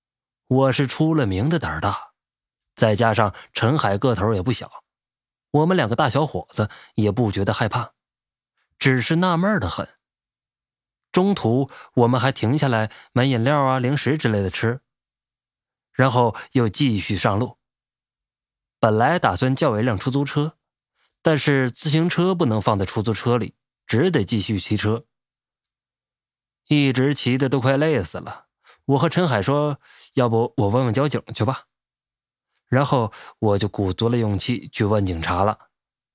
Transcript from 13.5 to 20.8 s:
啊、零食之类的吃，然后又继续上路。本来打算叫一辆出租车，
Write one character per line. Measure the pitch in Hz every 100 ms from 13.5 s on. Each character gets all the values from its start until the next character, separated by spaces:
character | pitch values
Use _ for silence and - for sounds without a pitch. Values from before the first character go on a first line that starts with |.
| 147
啊、 | 135 131
零 | 123 143
食 | 120 151
之 | 123
类 | 107
的 | 95
吃， | - 113 127 _ _ _ _ _ _ _ _ _ _ _
然 | - 131
后 | 123 120 - -
又 | 131 113
继 | - 143 104
续 | - 95
上 | 120 101
路。 | 123 - _ _ _ _ _ _ _ _ _ _ _ _
本 | 110
来 | 107 127 175
打 | 120
算 | 90 131 131
叫 | 151 107
一 |
辆 | 123 98
出 | 135
租 | 135 139
车， | 147 151 - _ _